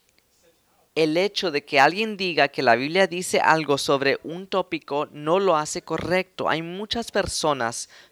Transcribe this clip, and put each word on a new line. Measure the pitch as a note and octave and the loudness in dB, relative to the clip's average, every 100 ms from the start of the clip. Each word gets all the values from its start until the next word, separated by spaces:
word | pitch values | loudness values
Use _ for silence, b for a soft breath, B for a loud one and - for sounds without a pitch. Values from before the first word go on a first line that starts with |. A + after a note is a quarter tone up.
| b _ _ _ _ _ _ _ _ | b _ _ _ _ _ _ _ _
el | - D#3 D#3+ | 0 2 2
hecho | G3+ - F#3 | 0 -2 -4
de | C#3+ | -4
que | - C#3+ | 0 4
alguien | D3 F#3 A3 G3 | 4 4 -4 -4
diga | F#3 D3+ C#3+ | -2 0 0
que | - | 2
la | B2+ A#2 | 4 4
Biblia | C#3 F3+ F#3+ | 2 0 0
dice | F3 F3+ G3+ | -2 -2 2
algo | - D#3+ C#3+ C#3 | 4 4 2 0
sobre | - C#3 C3+ B2+ | 0 0 0 -2
un | - E3+ G3 | -4 -12 -6
tópico | G3 F3+ D#3 - C#3+ D3+ | -6 -4 -8 -6 -6 -6
no | D3 D3+ F#3 | -6 -2 0
lo | F#3+ D#3 | 2 0
hace | D3+ F3 | -2 -8
correcto. | - D#3+ D#3+ F3+ F3+ - F#2 | -8 -6 -2 -2 -2 -4 -2
Hay | D3+ | -2
muchas | E3 F#3 G#3+ A#3+ A3+ | -4 -10 -8 -8 -4
personas | G#3 F3+ - D#3+ C#3 A#2 - - B B | -4 -4 -2 0 0 -2 -4 -12 B B